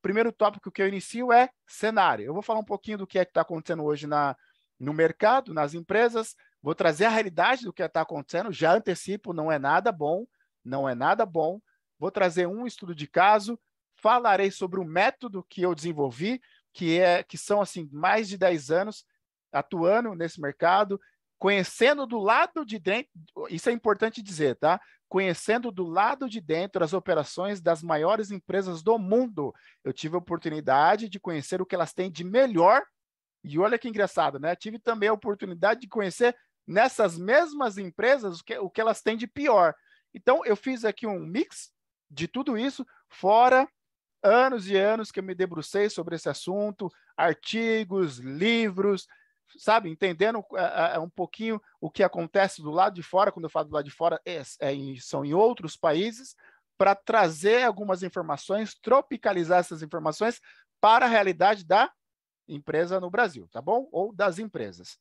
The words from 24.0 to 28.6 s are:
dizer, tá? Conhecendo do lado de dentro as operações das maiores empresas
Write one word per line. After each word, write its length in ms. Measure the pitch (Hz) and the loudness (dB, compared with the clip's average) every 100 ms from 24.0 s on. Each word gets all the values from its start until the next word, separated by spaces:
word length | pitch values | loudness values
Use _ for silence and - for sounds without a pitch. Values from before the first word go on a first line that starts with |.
| 220 233 | -2 -4
dizer, 340 | 202 160 147 117 | -14 0 0 2
tá? 220 | 147 185 _ _ _ | 2 0 _ _ _
Conhecendo 640 | 185 190 165 - 226 240 | -2 -2 -2 0 -2 -2
do 160 | 185 175 | -6 -2
lado 420 | 170 220 277 262 | 0 0 0 -6
de 100 | 214 | -8
dentro 440 | 151 160 190 190 | -4 -4 -2 -2
as 100 | 160 | -2
operações 680 | 185 180 160 139 - 190 202 | -2 0 -2 -2 -6 -6 -2
das 200 | 170 165 | 0 0
maiores 480 | 170 156 165 214 202 | 0 0 2 0 -2
empresas 540 | 196 - 185 | -10 -4 -4